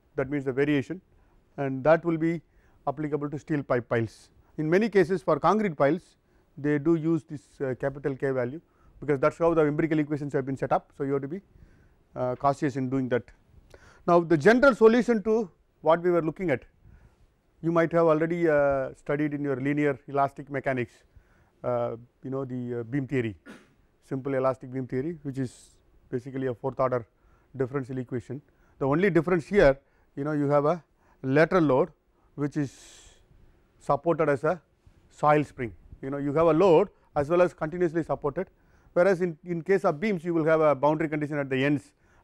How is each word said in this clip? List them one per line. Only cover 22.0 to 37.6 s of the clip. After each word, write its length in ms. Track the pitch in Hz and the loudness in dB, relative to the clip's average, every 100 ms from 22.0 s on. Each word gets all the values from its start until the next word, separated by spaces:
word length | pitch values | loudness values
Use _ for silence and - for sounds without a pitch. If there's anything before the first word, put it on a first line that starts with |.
| 120 _ | -14 _
you 80 | 131 | -10
know, 140 | 135 131 | -8 -8
the, 340 | 127 123 120 | -8 -8 -8
uh, 20 | |
beam 220 | 113 143 131 | -6 -6 -2
theory, 300 | 131 113 95 - - _ _ _ _ - | -2 -2 -6 -14 -20 _ _ _ _ -10
simple 260 | 135 131 | -8 -4
elastic 380 | 135 131 127 131 | -2 -2 -2 -6
beam 140 | 127 127 | -10 -6
theory, 320 | 127 151 165 | -6 -6 -8
which 160 | 143 135 | -10 -8
is 380 | 127 - - _ _ _ _ | -8 -10 -20 _ _ _ _
basically 380 | 127 131 131 131 | -10 -8 -6 -6
a 80 | |
fourth 260 | 120 135 123 | -4 -6 -2
order 260 | 131 123 113 _ _ _ _ 127 | -2 -2 -6 _ _ _ _ -6
differential 420 | 127 143 123 131 | -4 -4 -6 -8
equation. 420 | 120 127 - 131 - _ _ - | -6 -8 -8 -12 -16 _ _ -6
The 80 | 135 | 0
only 240 | 151 202 | 2 2
difference 360 | 165 156 180 - | 2 2 -2 0
here, 320 | 202 147 135 _ _ _ - | 4 4 4 _ _ _ -10
you 80 | |
know, 80 | 143 | -6
you 160 | 151 143 | -2 0
have 160 | 147 | 2
a 180 | 143 170 - _ _ _ | 2 0 -6 _ _ _
lateral 400 | 131 139 165 185 | 0 2 4 4
load 280 | 151 131 180 - _ _ _ | 4 2 0 -4 _ _ _
which 220 | - 143 151 | -8 -6 -4
is 160 | 139 - - - - - _ _ - _ _ _ | -6 -8 -20 -20 -20 -20 _ _ -20 _ _ _
supported 500 | - 143 170 160 156 | -4 -2 0 0 0
as 160 | 139 | 0
a 160 | 156 180 _ _ _ _ _ | 0 -4 _ _ _ _ _
soil 360 | - 151 151 | -2 2 2
spring. 280 | 135 - 117 - - - | 2 -6 -10 -10 -20 -16
You 80 | 139 | -10
know, 80 | 143 | -6
you 140 | 143 | -2
have 140 | 143 165 | 2 4
a 60 | |
load 360 | 156 190 160 202 _ _ 151 | 4 6 6 4 _ _ -4
as 120 | 143 | 0
well 140 | 175 | 2
as 100 | 180 | 2
continuously 500 | - | 0